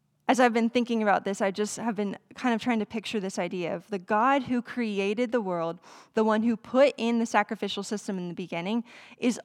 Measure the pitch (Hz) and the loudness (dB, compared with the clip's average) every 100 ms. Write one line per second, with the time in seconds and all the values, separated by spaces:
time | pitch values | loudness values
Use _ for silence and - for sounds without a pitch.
0 | _ _ - 247 247 226 226 247 233 226 | _ _ 0 4 4 4 2 2 0 0
1 | 208 180 196 196 202 190 208 - 226 196 | 2 2 0 0 -2 0 -4 -4 -4 -2
2 | 202 - - - 254 220 254 226 208 226 | -4 -6 -14 -6 -2 0 0 -2 -2 -6
3 | - 220 190 202 175 180 170 170 - 202 | -6 -4 -4 -4 -4 -2 -4 -4 -6 -8
4 | 180 214 247 277 240 247 - - 226 196 | -2 2 4 2 0 -2 -4 -4 -2 0
5 | 196 208 247 240 190 170 165 175 - - | 0 0 0 -2 -2 -2 -4 -6 -14 -20
6 | - - 220 214 226 220 - 254 277 - | -6 0 2 2 2 0 0 4 4 4
7 | 226 233 233 214 208 220 202 202 196 208 | 0 0 2 0 0 -2 -4 -6 -6 -6
8 | - 190 175 175 175 170 175 233 - - | -6 -6 -8 -8 -8 -6 -2 -4 -4 -12
9 | - - 247 - | -20 -4 -2 -2